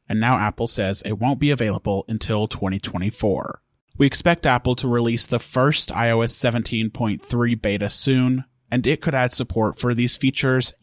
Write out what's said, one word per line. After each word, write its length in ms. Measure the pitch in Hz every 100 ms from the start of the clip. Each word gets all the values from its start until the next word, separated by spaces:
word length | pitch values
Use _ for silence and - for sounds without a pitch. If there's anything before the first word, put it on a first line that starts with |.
| -
and 100 | 107
now 180 | 117 127
Apple 300 | 107 - 120
says 360 | - 98 101
it 140 | - 104
won't 200 | 123 135
be 120 | 147
available 540 | 139 110 95 - 98 -
until 400 | 110 - 107 107
twenty 320 | - 95 95
twenty-four. 840 | - 90 98 - 107 90 - - _ _ _ -
We 100 | 139
expect 380 | - 175 170
Apple 300 | 151 123 127 123
to 120 | 131
release 380 | 120 117 117 -
the 120 | 120
first 540 | - 127 139 151 -
I 180 | 98 117
O 120 | 113
S 120 | 117
seventeen 560 | - 123 117 - 117 110
point 340 | - 113 98
three 300 | - 120 120
beta 340 | 120 107 101 101
soon, 560 | - 135 131 127 131 - _ -
and 160 | 127 113
it 140 | 156
could 140 | 165
add 180 | 139 127
support 460 | - 120 117 107 -
for 160 | 123
these 220 | 117 120 -
features 560 | 131 - 135 131 - -